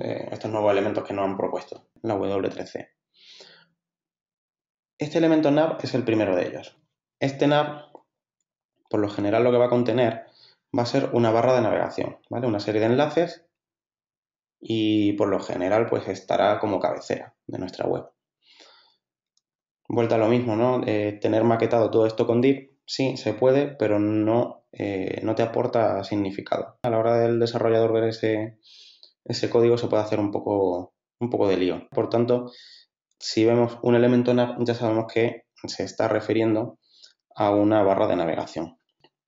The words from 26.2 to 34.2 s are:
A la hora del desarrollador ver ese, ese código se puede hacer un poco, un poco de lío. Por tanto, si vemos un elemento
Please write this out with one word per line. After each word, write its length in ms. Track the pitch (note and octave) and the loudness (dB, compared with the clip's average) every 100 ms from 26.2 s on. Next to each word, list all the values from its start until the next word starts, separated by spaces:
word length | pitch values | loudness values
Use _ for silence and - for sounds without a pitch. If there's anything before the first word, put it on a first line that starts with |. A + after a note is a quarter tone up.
| G2 G2 - - - - | -4 -4 -6 -4 -6 -6
A 80 | B2 | -2
la 80 | A2+ | 0
hora 200 | A2+ A#2 | 2 2
del 200 | A#2 A#2 | 2 2
desarrollador 540 | A#2 A#2 A2+ A2+ A2+ | 0 0 2 4 4
ver 100 | A2+ | 2
ese, 540 | A2+ A2 A2 G#2+ A2 A2+ _ - - - - _ | 0 0 -2 -2 -4 -10 _ -20 -20 -20 -20 _
ese 240 | - A#2+ - | -10 -4 0
código 300 | A#2+ A#2 A#2 | 4 4 4
se 80 | A#2 | 2
puede 160 | G#2+ | 0
hacer 180 | G#2+ G#2+ | 0 -2
un 120 | G2+ | -2
poco, 600 | G#2 - G#2 F#2+ F2+ F2+ _ _ - | -4 -2 0 0 -2 -6 _ _ -8
un 100 | A#2+ | -4
poco 180 | A#2 G#2 | 0 2
de 80 | F2+ | 2
lío. 320 | F2+ E2+ - | 0 -4 -6
Por 200 | - A2 | -4 -2
tanto, 400 | A#2 A#2+ B2 - - - - _ _ _ _ | 0 2 0 -2 -16 -20 -20 _ _ _ _
si 280 | - - A2 | -6 0 2
vemos 320 | A#2+ A#2 - | 4 2 0
un 120 | B2 | 2
elemento 400 | A#2+ A#2+ B2 | 4 4 4